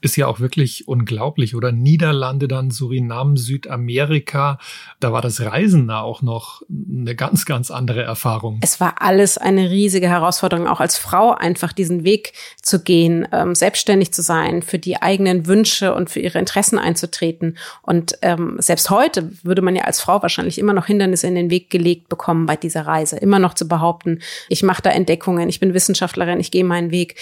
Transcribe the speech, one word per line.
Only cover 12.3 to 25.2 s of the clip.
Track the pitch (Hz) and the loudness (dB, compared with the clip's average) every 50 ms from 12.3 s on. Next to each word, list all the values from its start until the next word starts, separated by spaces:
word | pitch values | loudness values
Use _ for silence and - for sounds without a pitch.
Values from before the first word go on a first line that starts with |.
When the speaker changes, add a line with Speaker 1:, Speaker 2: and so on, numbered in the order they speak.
| - - - - - _ - | -16 -16 -20 -20 -20 _ -4
Speaker 2:
zu | - - 185 | 0 0 0
gehen, | 160 - 185 170 165 165 170 165 - - | 2 4 4 6 6 4 4 2 0 0
ähm, | - 175 175 180 175 | 0 0 0 0 0
selbstständig | - - 190 202 - - - 202 190 196 165 | 2 2 0 0 0 0 2 4 4 2 2
zu | - - 170 | -2 -4 -2
sein, | - 175 160 160 165 170 175 170 | 0 0 0 0 0 -2 -4 -4
für | - - 180 | -4 -6 -6
die | 160 180 180 - | -4 -4 -6 -2
eigenen | - 170 196 190 196 190 185 180 160 | 0 0 2 2 2 2 2 2 2
Wünsche | 165 190 208 220 214 - - 202 190 - | 4 4 4 4 4 2 0 0 0 0
und | - 185 170 | 0 -2 -4
für | - - | -4 -4
ihre | - 175 - 165 | -6 -4 -2 -2
Interessen | 185 180 - - 202 - - - | -4 0 0 0 0 2 0 0
einzutreten. | - - 170 170 - 170 - - - 165 160 165 170 165 165 - - - - - _ | 0 0 -2 -2 -4 -6 -6 -4 -4 -4 -2 -2 -4 -4 -4 -6 -14 -18 -18 -14 _
Und, | - 165 170 165 170 - - - | 0 0 0 0 0 -6 -2 0
ähm, | 180 175 165 170 165 - - | 0 0 0 -2 -6 -4 -4
selbst | - - 175 160 - - | 0 0 0 0 2 2
heute | 196 208 254 320 320 202 170 160 - - - | 4 4 4 2 2 -2 -6 -6 -10 -10 -2
würde | 175 180 185 | 0 0 2
man | 185 185 185 | 2 2 0
ja | 185 - | 0 -2
als | - 175 - | -2 -2 -2
Frau | - - 180 208 202 | 0 2 0 2 2
wahrscheinlich | 175 - - - - 165 - | -2 -4 -2 -4 -4 -4 0
immer | 196 208 202 | 0 2 2
noch | 196 170 - | 2 2 2
Hindernisse | 208 208 196 190 185 170 - 180 | 2 2 2 2 0 0 0 0
in | 180 | 0
den | 180 175 175 | 0 0 2
Weg | 175 180 180 _ | 0 0 -2 _
gelegt | - 180 170 170 175 170 _ _ | -2 2 2 2 2 0 _ _
bekommen | - 165 - - 170 165 160 156 | -8 -6 -2 0 0 0 2 0
bei | 151 | -2
dieser | 156 - 165 160 165 151 156 | -2 -4 -6 -6 -4 -4 -2
Reise. | 156 160 156 147 - - | -2 -2 0 -2 -4 0
Immer | - 196 202 196 | 2 4 4 4
noch | 185 180 - | 4 2 0
zu | - 185 160 | -2 -2 -2
behaupten, | 175 160 160 170 170 170 - 170 165 165 - - - - - - | 0 0 2 0 0 -2 -2 -4 -4 -4 -6 -12 -14 -14 -6 -6
ich | 190 - - | -4 0 2
mache | 190 180 - | 2 0 2
da | - 190 | 2 0
Entdeckungen, | - - 185 160 165 170 | 2 2 2 2 0 0